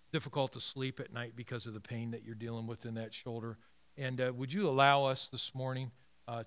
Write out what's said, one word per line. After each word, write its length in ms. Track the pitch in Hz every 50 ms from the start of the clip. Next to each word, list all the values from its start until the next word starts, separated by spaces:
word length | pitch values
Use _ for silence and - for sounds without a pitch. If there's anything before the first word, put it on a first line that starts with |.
| -
It's 80 | -
difficult 400 | - 156 - 135 - 147 135 131 -
to 80 | 127
sleep 380 | - - - 135 131 131 127 -
at 140 | - - -
night 200 | 120 120 117 113
because 300 | 120 120 - 127 117 107
of 80 | 117 107
the 60 | 107
pain 320 | - - 117 113 117 117
that 120 | 117 110 110
you're 120 | 113 113
dealing 320 | 107 117 117 117 113 113 113
with 180 | 117 110 -
in 100 | 117 113
that 180 | 113 110 - -
shoulder. 440 | - - 127 117 117 110 117 110 - - - - - - - -
And, 240 | 143 135 131 127 123
uh, 140 | 127 127 123
would 160 | 123 135 131
you 160 | 147 202 202 156
allow 380 | 131 135 139 139 139 143 139
us 240 | 135 135 - - -
this 260 | - 120 - - -
morning, 360 | 131 131 131 131 131 131 120 - - - - - - - -
uh, 160 | 120 117 113